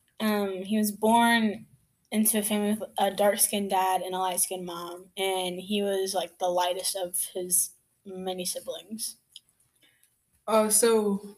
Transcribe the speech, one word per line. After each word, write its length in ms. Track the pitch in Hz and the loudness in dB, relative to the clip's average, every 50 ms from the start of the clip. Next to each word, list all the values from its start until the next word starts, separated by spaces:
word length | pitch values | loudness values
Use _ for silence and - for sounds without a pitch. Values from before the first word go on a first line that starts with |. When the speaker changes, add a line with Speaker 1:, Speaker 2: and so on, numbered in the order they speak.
| _ _ _ - | _ _ _ -4
Speaker 1:
Um, 420 | 220 214 208 208 202 196 190 185 190 | -2 0 0 0 0 -2 -2 -4 -4
he 140 | 190 214 | -2 0
was 160 | 214 214 208 202 | 2 2 0 0
born 720 | 208 220 220 233 233 233 233 233 226 220 208 196 - - - _ _ _ _ _ _ _ - 214 | 0 2 4 6 6 6 6 4 4 4 2 0 -2 -8 -18 _ _ _ _ _ _ _ -4 0
into 280 | 214 214 214 - 214 | 0 2 2 2 0
a 20 | 202 | 0
family 320 | 208 214 208 208 208 214 | 0 0 0 0 0 0
with 160 | 214 - - - - | -2 -4 -6 -2 0
a 120 | 202 202 | 0 2
dark-skinned 600 | 190 185 202 208 208 214 - - - 202 202 196 | 2 4 4 4 4 2 0 0 0 -2 -2 0
dad 320 | 196 185 185 185 185 180 180 | 2 2 2 2 2 0 -2
and 120 | 185 185 | -2 -4
a 40 | 185 | -2
light-skinned 480 | 185 185 180 175 - - 190 185 180 | -2 -2 -2 -2 -2 -4 -4 -6 -8
mom, 400 | 175 170 170 175 175 175 180 185 185 - | -8 -10 -10 -10 -10 -12 -14 -16 -12 -6
and 420 | 202 190 190 190 185 185 185 180 185 | -4 -2 0 0 -2 -2 -4 -6 -6
he 220 | 185 190 208 202 | -6 -4 -2 -2
was, 320 | 202 202 196 190 190 190 190 | 0 0 0 0 -2 -2 -2
like, 260 | 180 170 - - - | -4 -4 -6 -6 -4
the 80 | 185 | -2
lightest 480 | 180 175 180 180 180 180 185 180 - - | 0 0 2 0 0 -2 -2 -4 -4 -4
of 220 | 190 185 180 - - - - - | -4 -6 -6 -4 -6 -6 -6 -6
his 380 | 190 185 180 175 - - - - _ _ _ _ _ - | -8 -4 -2 -2 -2 -2 -2 -6 _ _ _ _ _ -18
many 400 | 196 185 185 185 190 185 180 180 | -14 -12 -8 -6 -6 -6 -6 -6
siblings. 720 | 180 - 175 - 180 160 170 180 196 220 220 - - - _ _ _ - - _ _ _ _ _ _ _ _ _ _ _ _ _ _ _ _ _ _ _ _ _ | -8 -8 -8 -8 -10 -10 -10 -12 -12 -12 -10 -10 -10 -12 _ _ _ -20 -20 _ _ _ _ _ _ _ _ _ _ _ _ _ _ _ _ _ _ _ _ _
Speaker 2:
Uh, 220 | - 220 220 214 214 | 2 2 4 4 4
so 680 | 208 - 240 233 226 220 208 202 196 196 - - - | 4 4 4 4 4 4 4 2 0 -2 -4 -8 -10